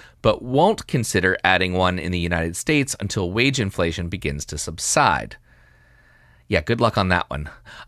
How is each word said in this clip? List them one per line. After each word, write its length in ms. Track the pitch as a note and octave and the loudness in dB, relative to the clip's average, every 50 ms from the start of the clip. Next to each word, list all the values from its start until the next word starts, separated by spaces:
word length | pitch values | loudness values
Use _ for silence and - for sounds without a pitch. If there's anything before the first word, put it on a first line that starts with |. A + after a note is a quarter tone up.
| - - _ _ | -20 -20 _ _
but 200 | - A2+ G#2+ - | 2 2 2 2
won't 460 | A2+ B2 B2+ C#3 E3+ G#3 A3+ - - - | -2 -2 2 4 4 4 4 0 -4 -4
consider 500 | - C3 A2 - - F#2+ F2 F#2 F#2 - - | -2 -2 -2 0 0 2 2 2 0 2 2
adding 260 | F#2+ F#2 F2+ F#2 F2+ | 2 4 4 2 2
one 280 | F2+ F#2 F#2 F2+ F2+ F2 | 2 2 2 2 2 0
in 120 | D2+ F2 | -4 -2
the 80 | F2+ F2 | -2 -2
United 380 | E2+ E2+ F2 E2 E2 E2+ F2+ - | 0 0 0 0 0 -2 -4 -6
States 400 | - - D#3 D3 C3+ - - - | -2 0 0 0 2 0 -4 -6
until 320 | G#2 G2+ - A2 F#2 F2 | -6 -4 -2 -2 -2 -2
wage 300 | F#2 A2+ B2+ C#3 C3+ - | 0 0 2 2 2 0
inflation 480 | G#2+ G2 - - F2+ E2+ E2 F#2+ F2 E2+ | -2 -2 0 0 0 0 0 -2 -6 -6
begins 340 | G2 F#2+ - D2+ C#2+ C#2+ - - | -6 -6 -4 -4 -6 -6 -8 -10
to 100 | - E2+ | -10 -8
subside. 800 | - - D#2+ - - - - D#3 C#3+ A2 D#2 B1+ A1 G#1+ - - _ _ - _ - _ _ _ _ _ _ _ _ _ _ _ _ _ _ _ _ - | -8 -8 -8 -8 -4 0 2 4 4 4 2 0 -4 -8 -14 -20 _ _ -20 _ -20 _ _ _ _ _ _ _ _ _ _ _ _ _ _ _ _ -2
Yeah, 100 | G#2 F2+ | -2 -2
good 200 | E2 - A#2 A#2 | 0 0 0 2
luck 160 | A#2+ A2 - A2 | 2 0 2 2
on 100 | F#2+ F#2 | 2 2
that 220 | F2+ F2+ - - | 2 0 0 -2
one. 200 | C2 D2 D2+ - - - - - - - - | -8 -8 -8 -10 -12 -18 -20 -20 -20 -18 -6